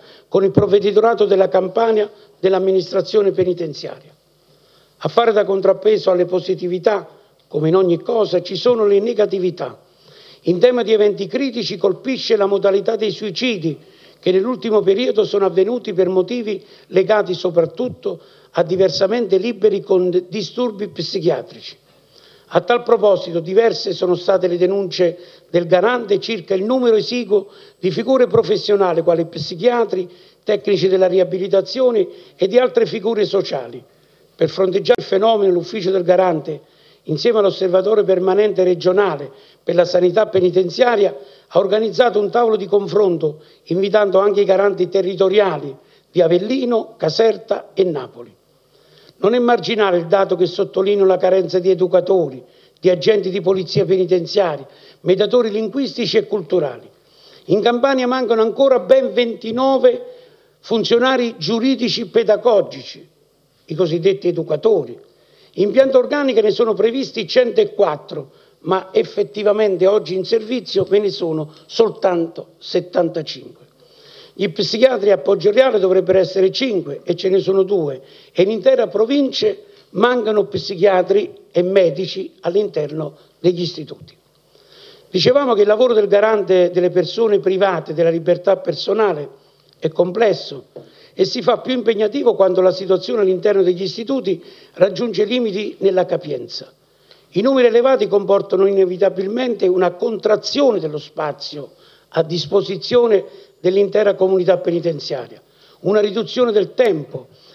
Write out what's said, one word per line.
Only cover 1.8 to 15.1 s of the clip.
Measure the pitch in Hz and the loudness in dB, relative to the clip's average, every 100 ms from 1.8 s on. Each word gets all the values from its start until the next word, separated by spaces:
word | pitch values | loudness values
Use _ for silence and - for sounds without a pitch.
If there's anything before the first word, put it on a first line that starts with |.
| 226 214 208 - - _ | 0 0 -2 -8 -20 _
dell'amministrazione | 190 190 190 190 170 196 - 214 196 | 0 0 2 0 0 -4 0 0 0
penitenziaria. | 170 180 175 160 135 - - - _ _ _ _ _ _ _ _ _ | 0 -2 -2 -8 -10 -14 -16 -20 _ _ _ _ _ _ _ _ _
A | 160 | -2
fare | - 233 | 2 2
da | 208 | 2
contrappeso | 196 196 185 190 214 214 190 | 0 0 0 2 2 2 2
alle | 180 175 | 0 0
positività, | 180 175 190 180 180 196 202 165 - _ _ _ | -2 -4 -6 -4 -2 0 -2 -6 -20 _ _ _
come | 156 156 | -4 2
in | 185 | 2
ogni | 185 165 | 2 0
cosa, | - 233 202 180 | 0 0 0 -2
ci | 175 185 | -4 -2
sono | 247 233 208 | 0 2 2
le | 202 | 2
negatività. | 220 208 202 190 180 - 127 - _ _ _ - - - | 0 0 0 0 -4 -4 -10 -10 _ _ _ -20 -20 -8
In | - 175 | -2 2
tema | 247 247 | 4 2
di | 220 | 0
eventi | 214 208 175 190 | 2 2 0 -4
critici | 240 269 233 185 190 | -4 -4 -4 -6 -2
colpisce | 202 180 254 247 - 214 | -2 -2 -6 -6 -2 0
la | 196 | 0
modalità | 196 196 196 190 226 | 0 2 0 0 -2
dei | 214 | -4
suicidi, | 160 208 165 254 208 160 139 - _ - _ | -4 -8 -4 -4 -2 -4 -8 -14 _ -20 _
che | 180 | 0
nell'ultimo | 185 220 233 233 208 | 0 0 -4 0 0
periodo | 180 196 254 | 2 0 2